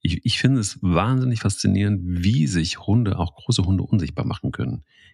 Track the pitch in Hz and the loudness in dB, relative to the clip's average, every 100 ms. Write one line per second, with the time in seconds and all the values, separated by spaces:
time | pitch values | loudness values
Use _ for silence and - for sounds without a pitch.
0 | - - - - 127 135 101 - 92 85 | -2 -2 -2 2 2 2 -2 -4 0 2
1 | 104 127 127 117 101 - 98 98 104 98 | 2 0 0 0 -2 0 0 2 2 0
2 | 90 87 92 127 92 85 82 - - 107 | -2 0 2 2 2 0 -2 -4 0 2
3 | 107 95 87 - - - 90 95 - 104 | 2 -2 -4 -6 -2 0 2 0 2 0
4 | 73 - - - - - - - _ _ | 0 -4 -4 -4 -6 -4 -4 -6 _ _
5 | - | -20